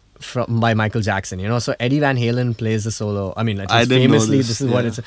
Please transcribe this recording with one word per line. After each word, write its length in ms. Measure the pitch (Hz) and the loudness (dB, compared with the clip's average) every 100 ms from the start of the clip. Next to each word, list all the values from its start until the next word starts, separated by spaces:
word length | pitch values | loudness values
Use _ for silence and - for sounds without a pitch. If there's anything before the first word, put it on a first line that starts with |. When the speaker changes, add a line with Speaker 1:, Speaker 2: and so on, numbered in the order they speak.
| _ - | _ -20
Speaker 1:
from, 400 | - 123 - 113 | -10 -6 -2 0
by 140 | 117 | 2
Michael 280 | 110 107 113 | 2 0 0
Jackson," 360 | 104 98 - 92 | -2 -2 -4 -6
you 100 | 101 | -2
know? 120 | 120 | -2
So 160 | - - | -2 -2
Eddie 200 | 120 147 | 0 2
Van 180 | 143 131 | 2 2
Halen 400 | 117 120 123 110 | 0 0 -2 -2
plays 280 | 110 110 110 | -2 -2 -2
the 60 | |
solo. 420 | - 107 101 95 - | -4 -4 -2 -4 -2
I 60 | |
mean, 160 | 113 98 | -2 -2
at 100 | 98 | 0
Speaker 2:
I 80 | 117 | 2
Speaker 1:
least 100 | 120 | 4
Speaker 2:
didn't 200 | 131 123 | 4 6
know 80 | - | 4
Speaker 1:
famously, 200 | 110 135 | 4 2
Speaker 2:
this. 100 | 120 | 0
Speaker 1:
this 140 | 113 | -2
is 60 | 135 | 0
what 160 | 123 | 0
Speaker 2:
Yeah. 40 | 120 | 0
Speaker 1:
it's. 120 | 110 | -4